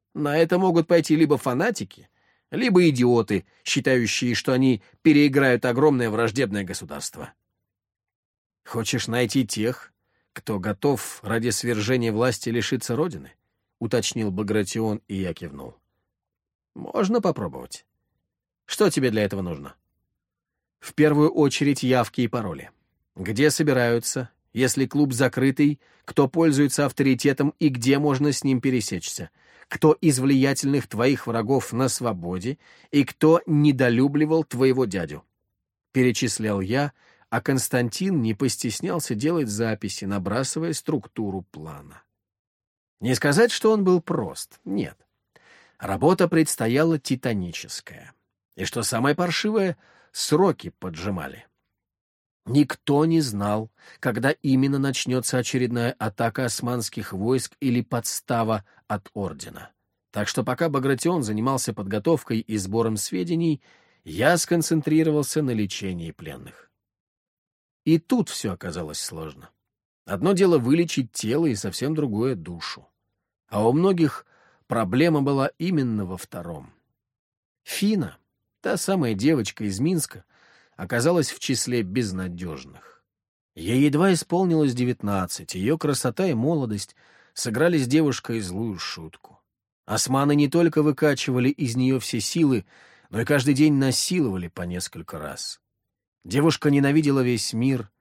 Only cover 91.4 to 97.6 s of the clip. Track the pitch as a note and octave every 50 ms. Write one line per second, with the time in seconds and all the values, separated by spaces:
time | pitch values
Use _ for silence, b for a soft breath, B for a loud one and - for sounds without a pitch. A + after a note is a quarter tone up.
91.4 | B2 C3 D3 - D#3 B2 A2+ B2+ B2+ C3 C3 B2+ - - - A#2 G2+ - - F3
92.4 | E3 C#3+ C3 G#2+ b b b b b b b b b b - A2 A2+ - D3 C#3+
93.4 | B2+ C#3+ C#3 B2+ D3+ D#3 D3 C3+ C3+ C3 B2 - - - F3+ F3+ D3+ A#2 F#2+ F#2
94.4 | F2 E2+ - - F2+ F2 F2 F2+ F2 - - E2+ E2 - - D#2+ D2+ D2 C#2+ -
95.4 | - - - - _ _ _ _ _ _ _ _ _ _ _ _ - G#2 F#2+ C3+
96.4 | D3 E3 D3 - - D3+ C#3+ C#3+ C#3 C#3 C#3+ D#3 D#3 D3 C#3 C3+ B2+ B2 B2 A2
97.4 | - - - A2+